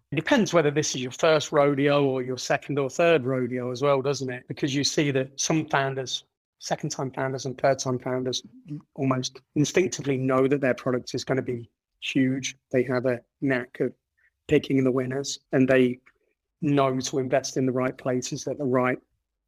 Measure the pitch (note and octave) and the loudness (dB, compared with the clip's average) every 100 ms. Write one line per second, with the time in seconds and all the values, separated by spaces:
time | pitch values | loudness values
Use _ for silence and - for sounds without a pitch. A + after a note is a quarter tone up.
0 | - C#3+ - C#4 F3+ E3+ D3 C#3+ C#3+ C3+ | -10 -4 0 2 4 2 2 0 -2 -4
1 | B2+ - E3 D#3 - D#3 C#3+ C#3 C#3+ C#3+ | -6 0 2 2 2 2 2 4 2 4
2 | C#3 C3 B2+ B2+ - D3 - C#3+ C3 - | 2 0 -4 -6 -2 -4 -2 -2 -2 2
3 | E3+ D#3+ B2+ C3 B2 B2+ B2 A#2+ C#3+ C#3 | 4 4 2 -2 -2 -4 -6 -2 2 2
4 | C3+ C3 C3 B2 - - D3 C#3 C3+ - | 0 -2 -4 -8 -10 -4 -2 0 0 0
5 | D3 C3+ C3 - - D#3+ D3+ C#3+ C3+ C3 | 0 0 -2 -4 0 0 0 0 0 -4
6 | B2+ - - _ _ _ - D#3 D3+ - | -6 -8 -10 _ _ _ -6 -4 -4 -4
7 | C3+ - C3+ C3 C3+ B2 C#3 C3+ C3+ B2+ | -6 -4 -4 -4 -8 0 2 2 0 -2
8 | C3 B2+ B2+ B2 - - - D3 - - | -2 -4 -2 -4 -8 -20 -14 -14 -12 -4
9 | C3+ B2+ B2+ - _ - C#3+ F#3+ F3+ - | 0 0 -4 -10 _ 0 2 2 0 -2
10 | C#3+ C3 C3 C3 C3+ C#3+ C3+ A#2+ C3 B2 | -4 -2 0 2 4 2 0 0 -2 -4
11 | - B2+ - C3 B2+ A#2+ A2+ _ _ _ | -4 -8 -4 -4 -4 -6 -10 _ _ _
12 | - C#3+ C3 C3+ C3 - _ C3 B2+ B2+ | -4 0 2 0 -6 -12 _ 0 2 0
13 | B2+ A#2+ - - C#3 C3 A#2+ - B2+ - | 0 -2 -6 -4 -2 -2 -4 -4 -4 -4
14 | _ _ _ _ - D3 - C3+ C3 C3 | _ _ _ _ 2 2 4 2 2 0
15 | B2+ C3+ C#3 - - C#3+ C3 C3 B2 B2 | -2 -4 -6 -10 -2 2 6 6 4 0
16 | _ _ _ _ _ - D#3 C#3+ C3+ C3 | _ _ _ _ _ -6 0 2 2 0
17 | B2+ C#3 B2+ C#3 - D3 C3 B2+ B2+ B2+ | -4 -4 0 0 0 -2 0 0 -2 -4
18 | C#3 B2+ B2 C#3 - C3+ C3+ B2+ B2+ B2+ | -4 -2 -4 -6 -6 -4 0 0 0 -2
19 | _ _ _ _ | _ _ _ _